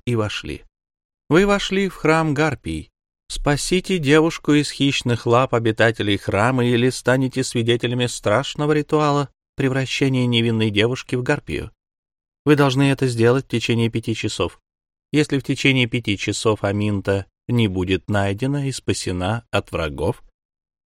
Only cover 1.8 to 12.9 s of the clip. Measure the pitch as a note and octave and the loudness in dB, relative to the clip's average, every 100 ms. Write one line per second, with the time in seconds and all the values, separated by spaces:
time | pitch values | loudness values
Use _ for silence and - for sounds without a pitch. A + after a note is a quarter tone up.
1.8 | G3 - D3+ D#3+ D#3+ C#3 D#3 - E2+ D#2+ | -2 -2 0 2 2 0 -2 -4 -8 -8
2.8 | - _ _ _ - - C#3+ C#3+ - F3+ | -10 _ _ _ -12 -4 -2 0 0 -2
3.8 | - F#3 C3+ D#3 D#3+ - - D3 C#3 - | 0 0 4 4 4 0 0 2 0 -2
4.8 | C#3 - B2+ A2+ B2 A#2+ C3+ A#2+ A2+ G#2+ | -2 0 -2 -2 2 2 2 0 0 2
5.8 | A2+ A#2 G#2 G2 - G2 A#2 B2+ A#2+ A#2+ | 2 2 -2 -2 0 0 2 2 2 2
6.8 | B2+ - - C3 C3 C3 B2+ A#2+ A2+ A#2+ | 0 0 0 0 0 -4 -4 -2 0 0
7.8 | A#2+ B2 A#2+ - G#2+ A2 C#3 - D3 D3+ | 0 -2 -4 -2 0 0 -2 -2 0 0
8.8 | D3 D3+ D3 C#3+ C3+ _ _ - C3+ C3 | 0 0 2 0 -2 _ _ -4 -2 -2
9.8 | B2+ - C#3 B2+ B2 A#2 A#2 A2+ A2 G2+ | -4 0 0 2 2 2 2 2 0 2
10.8 | A#2 B2+ - B2+ B2+ C#3+ - - A#2 - | 0 -2 -6 -4 -2 -4 -4 -8 -8 -16
11.8 | _ _ _ _ _ _ C#3+ D3 C#3+ B2+ | _ _ _ _ _ _ 2 4 4 2
12.8 | C#3 | 2